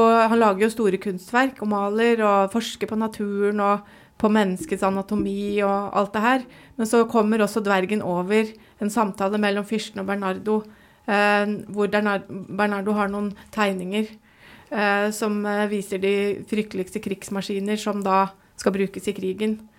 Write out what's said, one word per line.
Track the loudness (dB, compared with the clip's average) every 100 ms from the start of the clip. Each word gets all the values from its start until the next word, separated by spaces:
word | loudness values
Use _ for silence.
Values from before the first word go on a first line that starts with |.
| 6 6 4
han | 4
lager | 4 4
jo | 2
store | 2 0 0
kunstverk | -2 -6 -2 0 0 -2
og | -2
maler | 0 0 2 2 4
og | 4 4 4
forsker | 0 -4 -6 -4
på | -2
naturen | -4 -4 -4 0 0 2
og | 2 0 -4 -20 -20 -2
på | 2
menneskets | 4 2 0 -4 -2
anatomi | 0 0 -2 -2 -2 -2 -2 0
og | 2 0 0 -2
alt | 0
det | 0
her. | 2 2 -2 -16 -14 -6
Men | 2
så | 2 4
kommer | 2 2 2
også | 2 0
dvergen | 0 2 2 -2
over | -2 -2 2 2 0 -4 -20 -6
en | -2
samtale | 0 0 0 -2 0
mellom | 0 0
fyrsten | -2 -4 -6 -8
og | -6
Bernardo, | -4 -4 -4 -2 -2 -2 -12 -20 _ -2
eh, | 2 4 4 2 -2 -6
hvor | -2 0
Bernard-, | 2 2 0 -4 -12 -8 -2
Bernardo | 0 0 -2
har | 0 0
noen | -2 -6 -8 -8
tegninger, | -2 0 0 -4 -4 -4 -8 _ _ -20 -20 -8
eh, | -2 0 2 0
som, | -2 -2 -2 -2
eh, | -2 0
viser | -2 -4 -2
de | 0 0 0 -4
frykteligste | -4 -4 -2 -6 -6 -8
krigsmaskiner | -6 -8 -6 -6 -4 -4 -4 -4
som | -4 -2
da | 2 2 2 -4 _ -6
skal | -2
brukes | 0 -2 -4 -6
i |
krigen. | -4 -6 -2 -2 -4 -8